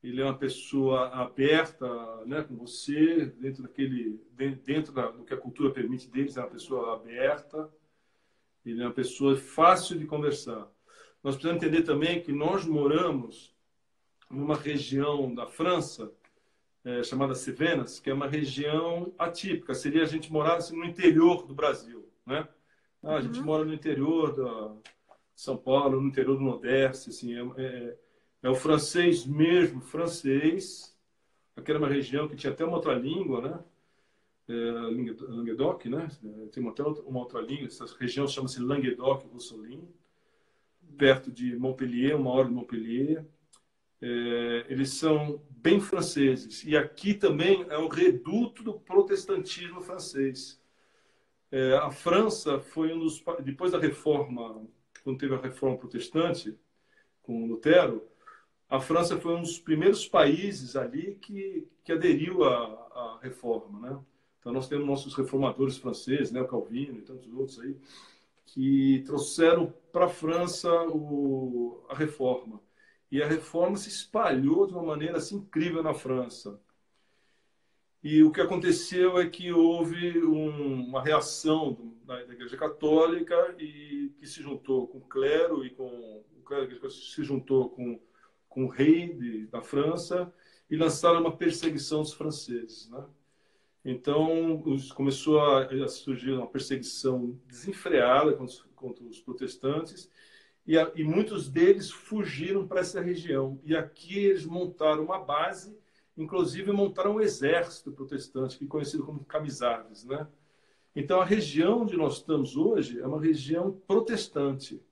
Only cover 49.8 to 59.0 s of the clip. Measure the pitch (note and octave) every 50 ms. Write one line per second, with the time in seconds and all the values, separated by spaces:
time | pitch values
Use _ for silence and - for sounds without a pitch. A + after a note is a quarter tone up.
49.8 | - - - C#3 - - - C#3 C3+ C3+ B2+ - - - - _ _ _ _ _
50.8 | _ _ _ _ _ _ _ _ _ _ _ _ _ _ - C3 C3 C3 C3 C#3
51.8 | C#3+ C3+ C3+ - - E3+ F3 G3 A3 G#3+ - - - D3+ C#3 C3+ - - - D#3+
52.8 | D#3+ D#3 E3 E3 D#3+ D#3+ D#3 - - - - - C3+ C3+ C#3 - F3+ F3+ F3+ D#3+
53.8 | - - - - - D#3 D3 C#3+ C3+ B2 B2 A#2+ A#2 A2+ A2 G#2+ A2 - _ _
54.8 | _ _ _ - _ - C3 C3 C#3+ C3+ C3+ B2+ C3 C3+ C3+ - - C3 B2+ B2+
55.8 | - B2 - A#2+ - - - D#3+ E3+ F3 E3+ - - G#2+ - _ _ _ _ _
56.8 | _ _ _ _ _ _ _ _ _ - A#2 A2+ A#2 A2+ A#2 - - D3 E3+ F3+
57.8 | D#3+ - - A2 - - _ _ _ - - - _ _ _ _ _ _ C3+ C3
58.8 | C3 - E3 E3+